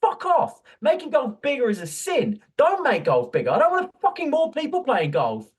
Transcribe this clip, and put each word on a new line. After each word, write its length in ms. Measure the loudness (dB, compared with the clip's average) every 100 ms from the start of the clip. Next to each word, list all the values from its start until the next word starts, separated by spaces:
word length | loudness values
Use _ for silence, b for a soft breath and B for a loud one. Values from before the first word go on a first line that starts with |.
Fuck 260 | 0 -2 0
off. 340 | 2 2 -4 _ b
Making 300 | 0 0 2
golf 300 | 0 0 -4
bigger 300 | -4 0 0
is 100 | -2
a 60 | -6
sin. 540 | -10 -4 0 0 -2 b _
Don't 260 | 2 2
make 220 | 0 0
golf 280 | 2 0 2
bigger. 180 | -2 0
I 80 | 2
don't 140 | 4
want 180 | 2 -4 _
fucking 280 | -4 -2 -2
more 220 | 0 0
people 320 | -2 -4 -4
playing 280 | 0 0 0
golf. 380 | 0 -2 -4 -10